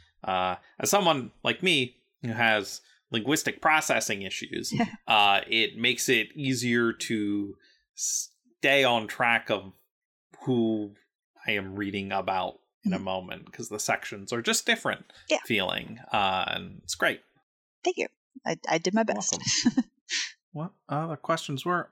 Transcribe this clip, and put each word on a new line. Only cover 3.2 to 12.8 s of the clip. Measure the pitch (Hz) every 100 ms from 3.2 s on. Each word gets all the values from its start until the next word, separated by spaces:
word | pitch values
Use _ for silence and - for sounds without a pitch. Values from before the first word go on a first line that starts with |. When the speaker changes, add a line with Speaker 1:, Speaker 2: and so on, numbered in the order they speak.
| 113 151 - -
Speaker 1:
processing | 160 156 - 117 - 101
issues, | 95 - - - -
Speaker 2:
<laughs> |
Yeah. | - 233 - -
Speaker 1:
uh, | 110 101 98 -
it | 113 107 -
makes | 123 127 -
it | 120 107
easier | 151 135 127 123 120 117
to | 113 - 113 104 101 101 98 _ _ _
stay | - - - - _ _ _ 139 139
on | 131 120 107
track | - 120 117 -
of | 101 95 - _ _ _ _ _ -
who | - 120 113 110 104 104 _ _ _ _ -
I |
am | 104 95 98
reading | 101 98 98
about | 98 95 92 92 - _ _